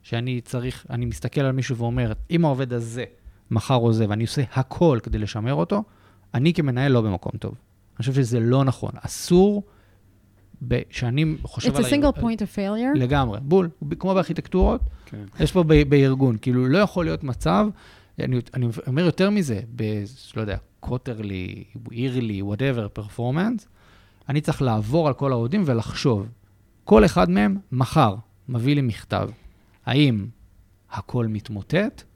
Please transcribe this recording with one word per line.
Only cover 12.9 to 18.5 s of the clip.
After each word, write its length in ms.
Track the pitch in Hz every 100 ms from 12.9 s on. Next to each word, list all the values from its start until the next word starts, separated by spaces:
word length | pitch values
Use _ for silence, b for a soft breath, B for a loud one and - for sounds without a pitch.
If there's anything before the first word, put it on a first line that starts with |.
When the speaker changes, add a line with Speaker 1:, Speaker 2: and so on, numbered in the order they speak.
| 294
Speaker 1:
לגמרי. 400 | 123 143 120 101
בול. 260 | 139 190 170 -
ב-, 120 | 147
כמו 200 | 165 185
בארכיטקטורות, 680 | 190 - 165 - 185 190 233 - b b
Speaker 3:
כן. 180 | 104 101 -
Speaker 1:
יש 120 | 156
פה 100 | 180
ב-, 200 | 160 151 143
בארגון. 480 | 143 135 131 131 110
כאילו, 240 | 131 123 127
לא 120 | 165
יכול 260 | 208 185
להיות 200 | 160 160
מצב, 420 | 143 123 156 190 214 b b b b -
אני, 220 | 131 127 120